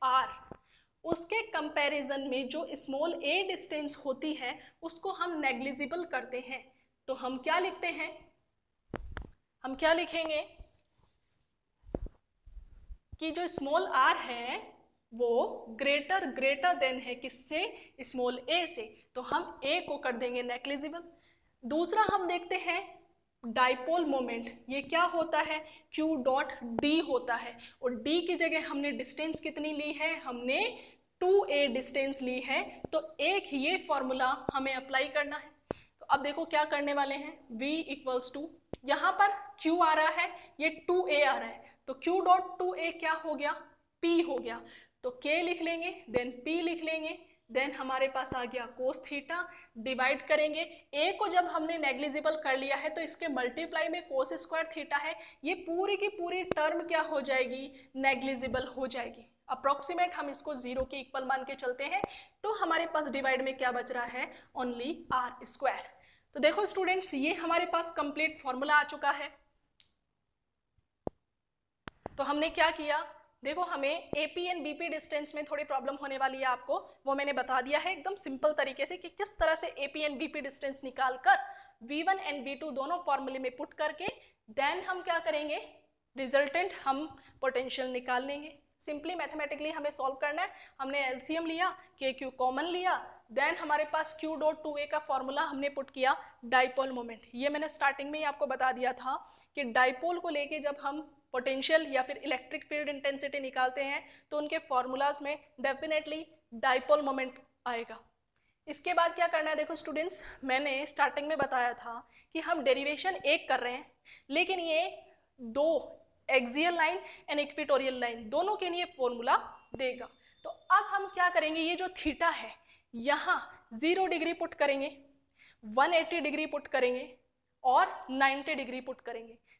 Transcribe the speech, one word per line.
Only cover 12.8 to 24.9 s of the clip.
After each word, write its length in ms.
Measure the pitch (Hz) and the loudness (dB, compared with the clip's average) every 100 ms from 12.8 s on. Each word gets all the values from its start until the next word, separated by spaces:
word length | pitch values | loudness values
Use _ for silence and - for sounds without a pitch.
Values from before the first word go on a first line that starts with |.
| - - _ - | -18 -18 _ -8
कि 120 | 320 | -6
जो 160 | 320 349 | -4 -4
small 380 | - 277 320 381 | -4 0 0 2
आर 300 | 254 285 339 | 4 6 4
है 380 | - 240 240 370 - - _ _ _ | -2 -6 -6 -6 -8 -20 _ _ _
वो 640 | 233 240 233 381 - 226 220 | -2 2 4 2 -2 -12 -2
greater, 400 | 277 294 294 381 330 | 2 2 2 0 0
greater 400 | 262 269 277 359 359 | 0 0 4 2 4
than 260 | 269 254 | 2 0
है 140 | 254 247 | -6 -8
किससे, 800 | 262 - - 311 440 - - - | -8 -12 -6 -4 -4 -6 -18 -14
small 400 | 262 254 247 247 - | -8 -2 -2 -2 0
ए 160 | 349 330 | 0 0
से, 160 | 247 220 - _ 247 | -6 -10 -16 _ -10
तो 60 | |
हम 360 | 240 311 - - 277 | -2 -2 -2 -4 0
ए 140 | 349 339 | 0 0
को 100 | 285 | -4
कर 180 | 269 226 | -2 -2
देंगे 260 | 254 247 | -2 -2
negligible। 600 | 240 247 277 277 294 339 339 - _ _ _ _ | -4 -4 -4 -4 -6 -8 -12 -20 _ _ _ _
दूसरा 420 | 240 311 339 427 427 | 0 0 2 4 4
हम 160 | 403 349 | 2 2
देखते 280 | 349 - 370 | -2 -2 -2
हैं 220 | 349 349 - - _ _ _ _ | -2 -2 -4 -16 _ _ _ _
dipole 640 | 233 240 254 262 254 349 302 | -4 2 4 4 2 2 2
moment, 420 | 269 240 233 233 - - | 0 0 -4 -8 -14 -6
ये 120 | 277 | -6
क्या 200 | 277 | 0